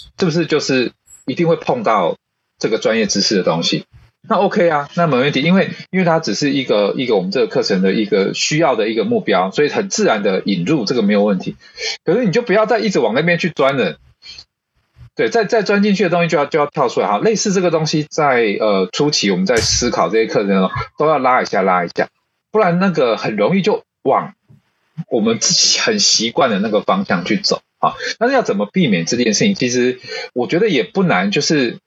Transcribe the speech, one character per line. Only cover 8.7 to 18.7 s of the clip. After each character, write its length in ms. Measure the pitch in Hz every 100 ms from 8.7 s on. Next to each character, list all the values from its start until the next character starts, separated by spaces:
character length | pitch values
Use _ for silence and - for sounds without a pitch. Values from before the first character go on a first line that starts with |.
| 113
的 100 | 107
一 80 | 110
个 80 |
目 160 | 104 120
标， 320 | 95 95 95
所 140 | - 147
以 20 |
很 220 | - 98
自 160 | - 190
然 180 | 110
的 180 | 101 92 -
引 180 | 98
入， 220 | 85 156 104
这 100 | 127
个 60 |
没 100 | 101
有 100 | 104 104
问 120 | 95
题。 180 | - - - - - - -
可 80 |
是 100 | 196
你 80 | 240
就 100 | 202
不 120 | 240
要 120 | 190 214
再 140 | 226
一 100 | 214
直 100 | 180
往 140 | 117
那 80 | 113
边 160 | 170 170
去 120 | 180
钻 260 | - 135 139
了。 220 | 95 - _ _ - - - _ _ _ _ - - -
对， 120 | 220
再， 160 | 226 208
再 160 | 233
钻 200 | 196 202
进 140 | 208 190
去 80 |
的 60 | 185
东 140 | 175
西 40 | 170
就 100 | 165
要， 80 | 143
就 140 | 151
要 60 | 143
跳 240 | - 123
出 100 | 117
来 80 | 98
哈。 120 | 104
类 180 | 196 220
似 160 | 214
这 80 | 190
个 100 | 180
东 140 | 165 156
西 200 | 165 147
在， 480 | - 147 123 113 101
呃， 300 | 110